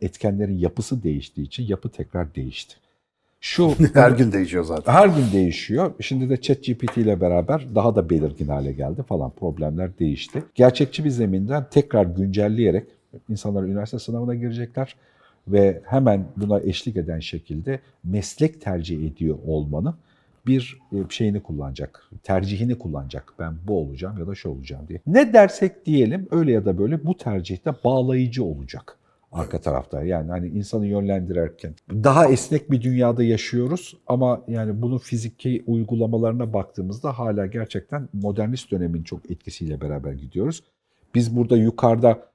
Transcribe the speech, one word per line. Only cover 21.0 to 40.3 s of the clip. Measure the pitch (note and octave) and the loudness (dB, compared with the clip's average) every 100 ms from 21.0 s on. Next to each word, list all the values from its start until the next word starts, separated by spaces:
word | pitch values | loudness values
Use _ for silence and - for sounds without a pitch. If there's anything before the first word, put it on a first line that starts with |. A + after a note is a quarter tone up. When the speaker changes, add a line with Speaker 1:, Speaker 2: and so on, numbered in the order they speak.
| F2 | -6
Speaker 1:
şeyini | - G#2+ G2+ | -2 0 0
kullanacak, | - D2+ C#2 C2+ C#2+ - _ - | -4 -8 -8 -10 -12 -12 _ -20
tercihini | - F#2+ G2 G2+ A#2+ B2 | -2 0 0 -2 -2 -2
kullanacak. | F2 C#2+ C2+ D2 - - | -4 -8 -8 -12 -14 -10
"Ben | E2 D#2+ F#2 | -10 -8 -4
bu | G2+ | -2
olacağım | D2 C2+ F#2 G#2+ | -2 -8 -10 -8
ya | E2+ | -10
da | G2 | -8
şu | E2+ | -10
olacağım." | C#2 C2 C2+ D2+ | -10 -12 -14 -12
diye. | F2 - | -10 2
Ne | G#3 C4 | 4 8
dersek | A3 G3 - F#3+ - - | 8 8 4 -2 -2 0
diyelim, | D3 A2+ F3 F#3 | 4 4 2 -2
öyle | E3 D#3 | 0 4
ya | A2+ G2+ | 2 2
da | F2+ | 0
böyle | G#2 D#3+ D3 | 0 0 -2
bu | F#3 | -4
tercihte | - G2 F2 F#2 - C#3+ | -2 -4 -4 -6 -6 -2
bağlayıcı | A#2+ C3 B2+ B2+ B2+ A#2+ | 0 2 2 0 0 -2
olacak | G2+ D2 C2+ - - - _ _ _ | -4 -6 -10 -14 -18 -20 _ _ _
arka | E2+ D#2 D#2+ | -10 -6 -6
Speaker 2:
Evet. | |
Speaker 1:
tarafta. | - C2+ - - | -4 -4 -4 -6
Yani | D#2+ F2 D#2+ | -4 -4 -4
hani | F2+ F2 | -6 -6
insanı | F#2+ G#2 A2+ G2+ | -6 -4 -4 -2
yönlendirerken. | G2+ G2 G2 F2+ F2 E2 - E2 D#2 _ | -2 0 -2 -2 -2 -4 -6 -14 -16 _
Daha | G2+ B2 C#3 D3+ | 0 4 6 6
esnek | C3 - D3+ - | 4 2 -4 0
bir | C3 | -2
dünyada | A#2+ B2+ A#2+ A#2 | 0 2 2 2
yaşıyoruz | A#2 A2 - A#2+ B2 F3 - - - | 2 2 0 -2 -2 -4 -8 -20 -4
ama | B2 B2+ A#2+ - | 0 2 0 -4
yani | A2+ A2 G#2+ | -4 -4 -2
bunun | A#2+ B2+ | -2 -4
fiziki | - A#2 A2+ - B2+ B2 - | -4 -6 -6 -6 -4 -4 -2
uygulamalarına | A#2 A2 A2+ A2+ A2+ A2+ A#2+ A#2 | -2 0 0 0 0 0 0 -2
baktığımızda | G#2+ F#2 - F#2 G#2+ D3+ A#2+ | -4 -4 -8 -8 -6 -6 -6
hala | A#2+ G#2 F#2+ | -2 -2 -2
gerçekten | A2+ A2 - - D3 C3 | -6 -6 -8 -8 -10 -8
modernist | G2+ G2+ G2+ G#2+ B2 - | -6 -4 -2 -2 -4 -4
dönemin | F#2+ F2 E2 | -4 -2 -4
çok | D#2+ E2+ - | -8 -14 -12
etkisiyle | F2 - - D#2+ D2 | -12 -12 -10 -8 -8
beraber | D2 D2 C#2 | -8 -8 -8
gidiyoruz. | C2+ C2+ | -12 -10